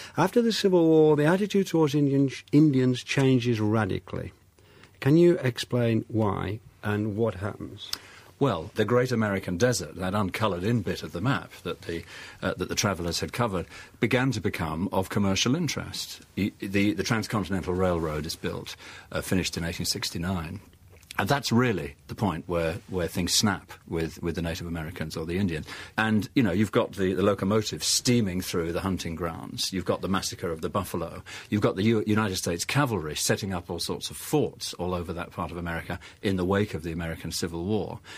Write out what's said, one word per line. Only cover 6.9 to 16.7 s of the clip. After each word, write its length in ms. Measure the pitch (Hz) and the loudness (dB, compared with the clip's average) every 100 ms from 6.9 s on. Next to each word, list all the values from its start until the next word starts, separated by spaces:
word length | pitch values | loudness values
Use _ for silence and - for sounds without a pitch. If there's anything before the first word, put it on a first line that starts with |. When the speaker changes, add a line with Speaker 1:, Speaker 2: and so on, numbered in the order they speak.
| 104 107 101 | 0 0 0
Speaker 1:
what 200 | 113 92 | -2 -2
happens? 560 | 101 - 80 101 - - - - - - | -6 -8 -12 -14 -10 -10 -12 -20 -20 -2
Speaker 2:
Well, 320 | 139 117 101 - | 0 0 -4 -2
the 80 | |
Great 280 | 104 123 127 | 2 2 2
American 460 | 117 107 98 95 87 | 2 0 0 -2 2
Desert, 380 | 123 113 82 - | 2 2 -4 -4
that 200 | 92 104 | -2 0
uncoloured-in 640 | 98 - 107 87 95 120 | -2 0 -2 0 0 0
bit 220 | 98 87 | 0 -6
of 80 | 82 | -6
the 100 | 87 | -4
map 300 | 110 113 80 - | -2 -2 -4 -10
that 200 | 87 - | -10 -8
the, 200 | - 85 - - - - | -8 -8 -10 -16 -18 -6
uh, 120 | 95 - | -4 -4
that 120 | 90 | -4
the 80 | - | 0
travellers 440 | 107 87 85 82 | 0 0 -2 -4
had 120 | 80 | -4
covered, 360 | - 120 95 80 - - - | -2 -2 -2 -4 -12 -20 -4
began 320 | 117 127 131 | 0 2 2
to 100 | 107 | 0
become 480 | 101 - 82 78 95 | -4 -4 -4 -2 -2
of 180 | 95 92 | -2 -2
commercial 460 | - 98 95 - 147 | 0 2 2 2 0
interest. 640 | 165 - 87 - - - - - | 0 -4 -8 -10 -12 -14 -12 -4
Y-, 140 | 98 - | -4 -2
the, 340 | 101 | -2